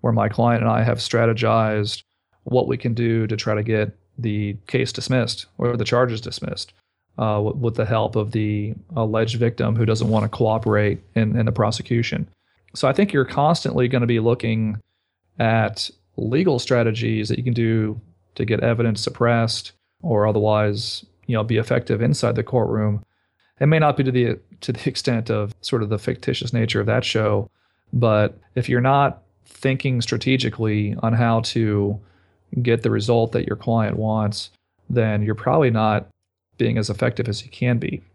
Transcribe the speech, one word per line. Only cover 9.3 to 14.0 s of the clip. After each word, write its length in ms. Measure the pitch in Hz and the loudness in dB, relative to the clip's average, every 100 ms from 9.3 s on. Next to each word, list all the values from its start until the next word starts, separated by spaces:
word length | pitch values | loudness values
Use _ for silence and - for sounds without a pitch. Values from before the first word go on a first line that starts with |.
| 117 | 0
victim 400 | 117 113 117 113 | -2 0 0 2
who 80 | |
doesn't 240 | 110 113 110 | 2 2 2
wanna 220 | 110 107 | 2 0
cooperate 720 | - 113 110 110 107 104 - - | 0 0 0 2 2 2 -2 -4
in, 240 | - 107 113 | -2 0 0
in 60 | |
the 80 | 113 | 0
prosecution. 760 | 113 107 113 95 120 117 - 160 _ _ _ _ | 0 0 -2 -2 -2 -2 -6 -8 _ _ _ _
So 140 | - 135 | -2 0
I 60 | |
think 180 | - 202 | 2 2
you're 140 | 143 127 | 2 0
constantly 600 | - 147 170 - - 123 | 2 2 2 0 0 2
gonna 200 | 127 | 2